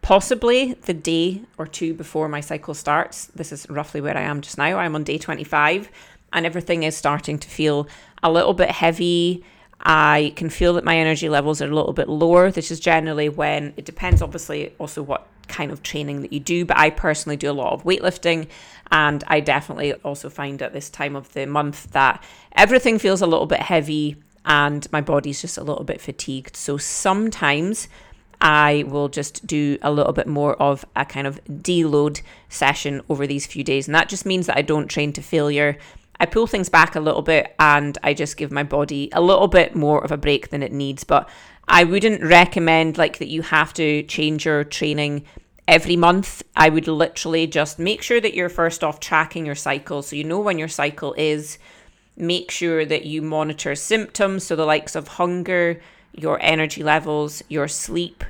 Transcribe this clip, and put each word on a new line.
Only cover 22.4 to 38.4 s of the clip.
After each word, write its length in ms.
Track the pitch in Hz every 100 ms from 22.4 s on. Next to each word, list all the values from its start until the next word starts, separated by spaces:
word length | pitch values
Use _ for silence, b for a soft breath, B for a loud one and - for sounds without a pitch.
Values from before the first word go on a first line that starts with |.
| B
everything 440 | - 202 254 247 226
feels 240 | 202 190
a 40 | 180
little 200 | 165 151
bit 140 | 143
heavy 560 | 139 175 147 151 151 147 _ _
and 460 | - 147 143 147 -
my 100 | 156
body's 400 | 143 147 139 139
just 180 | - -
a 40 |
little 220 | 143 151
bit 160 | 147 -
fatigued. 560 | - 135 - 135 131 -
So 200 | - 143
sometimes 1120 | - - - 190 220 214 151 143 175 220 - b b b b _
I 440 | 160 151 151 147 143
will 200 | 143 143
just 380 | 143 143 - -
do 320 | 151 147 143
a 100 | 147
little 200 | 147 143
bit 140 | 139 -
more 300 | 147 147 131
of 280 | 143 139 - -
a 80 |
kind 220 | 139 139 139
of 160 | 143
deload 760 | - 147 190 175 160 147 147 147 B B B
session 540 | - 139 143 143 139 -
over 180 | 143 139
these 200 | 139 -
few 160 | -
days. 240 | 139 135 135
And 80 |
that 140 | 156 165
just 160 | 196
means 220 | 196 185 175
that 100 | -
I 60 |
don't 260 | 147 151 -
train 240 | - 147
to 100 | 143
failure. 540 | 143 165 147 147 147 147 B B B -
I 80 | 170
pull 200 | 220 226
things 240 | 208 180
back 260 | 170 156 156
a 40 |
little 220 | 156 -
bit 320 | 147 160 - -
and 400 | 156 147 147 143
I 120 | -
just 240 | 143 151
give 120 | -